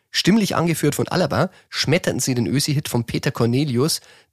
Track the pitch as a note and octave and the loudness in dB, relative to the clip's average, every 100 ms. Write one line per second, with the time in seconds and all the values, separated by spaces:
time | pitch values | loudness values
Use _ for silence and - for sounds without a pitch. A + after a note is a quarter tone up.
0 | _ - - A3+ G3 - E3 D#3 D3 - | _ -2 2 4 2 0 0 0 0 0
1 | - - D#3+ - E3+ - _ - - F3 | -2 0 0 0 -2 -4 _ -4 0 0
2 | - E2 C3+ A#2+ G2+ B2+ D3 C#3+ - B2 | 0 -2 0 0 0 0 0 -2 -2 -2
3 | A2+ - - - A#2+ B2+ D3+ A#2 D3+ - | -2 -2 -2 0 2 2 0 0 0 -2
4 | - - _ | -8 -20 _